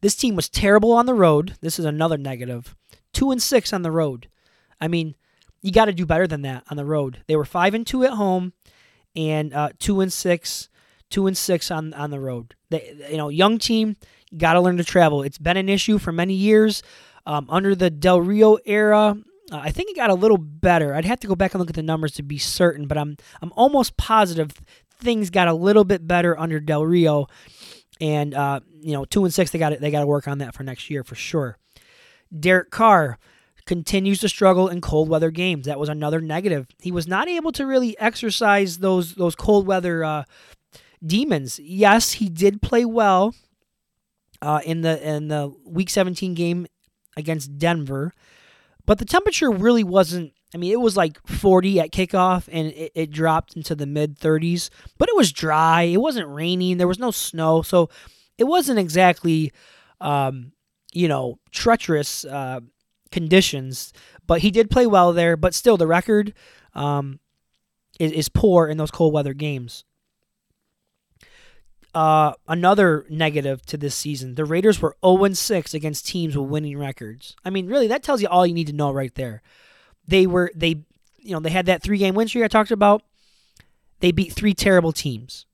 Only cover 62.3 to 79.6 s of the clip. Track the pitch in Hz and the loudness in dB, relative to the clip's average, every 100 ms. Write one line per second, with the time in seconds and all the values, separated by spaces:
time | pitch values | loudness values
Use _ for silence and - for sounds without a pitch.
62.3 | 139 131 127 120 _ _ _ _ - 160 | -10 -8 -10 -14 _ _ _ _ -8 2
63.3 | 185 185 143 131 131 - _ _ _ - | 4 4 -4 -10 -12 -14 _ _ _ -2
64.3 | 170 202 202 214 254 240 196 175 170 170 | 0 2 2 2 4 4 6 4 4 2
65.3 | 165 180 - - 208 160 170 185 214 208 | 2 0 0 2 2 4 0 2 0 0
66.3 | - _ _ _ - 143 143 139 135 _ | -8 _ _ _ -8 -4 -4 -6 -12 _
67.3 | _ _ _ _ _ _ _ 160 156 147 | _ _ _ _ _ _ _ -4 -2 -2
68.3 | - 220 180 160 156 151 - 160 151 143 | 2 4 4 4 0 -6 0 2 2 -2
69.3 | 139 151 139 120 - _ _ _ _ _ | -6 -6 -6 -10 -18 _ _ _ _ _
70.3 | _ _ _ _ _ _ _ _ _ _ | _ _ _ _ _ _ _ _ _ _
71.3 | _ - _ _ _ _ 165 160 156 151 | _ -20 _ _ _ _ 0 4 4 4
72.3 | - - 165 180 202 190 151 139 156 156 | 0 -6 0 2 4 4 2 -4 -4 -2
73.3 | 151 139 135 - 151 143 - 151 143 127 | -2 -4 -6 -8 -8 -6 -6 -8 -8 -10
74.3 | 127 151 165 202 208 156 - 185 185 196 | -8 -4 2 2 2 0 0 4 4 4
75.3 | 190 - 196 160 156 156 147 - 185 165 | 0 -2 -2 -4 -8 -6 -8 -8 -6 -4
76.3 | 143 135 151 151 143 143 135 110 117 - | -4 -4 -4 -6 -8 -10 -10 -14 -16 -20
77.3 | - - 190 180 262 226 262 - 269 202 | -14 -8 -6 -2 0 0 0 -2 -2 2
78.3 | 180 180 170 156 147 147 139 131 - 131 | 4 4 2 -4 -2 -2 -2 -6 -8 -10
79.3 | 107 _ _ | -10 _ _